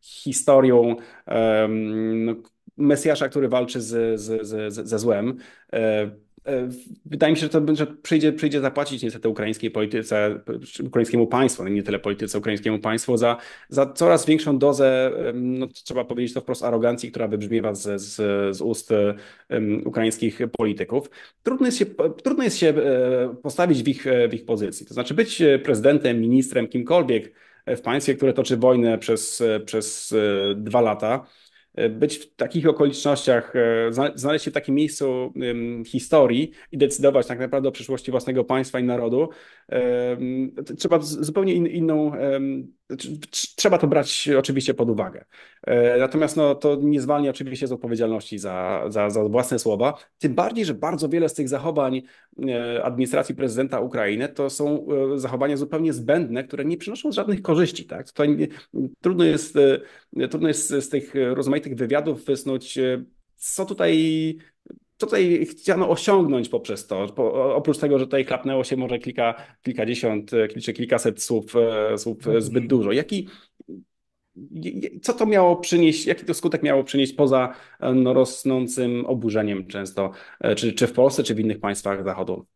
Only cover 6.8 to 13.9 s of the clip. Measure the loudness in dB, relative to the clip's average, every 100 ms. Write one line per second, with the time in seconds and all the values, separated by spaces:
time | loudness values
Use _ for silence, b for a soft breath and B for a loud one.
6.8 | -18 -20 -12 0 2 2 2 0 2 0
7.8 | -2 -6 0 2 2 2 -2 0 0 -2
8.8 | -4 -4 -6 -2 -4 -2 -4 -4 -4 -2
9.8 | -2 -4 -2 0 0 -2 -8 -10 -10 -10
10.8 | -2 0 2 2 4 4 2 0 -4 -2
11.8 | -2 -4 -4 -4 -4 -4 -2 -2 -2 -2
12.8 | -2 -4 0 2 2 0 B B B 0
13.8 | 0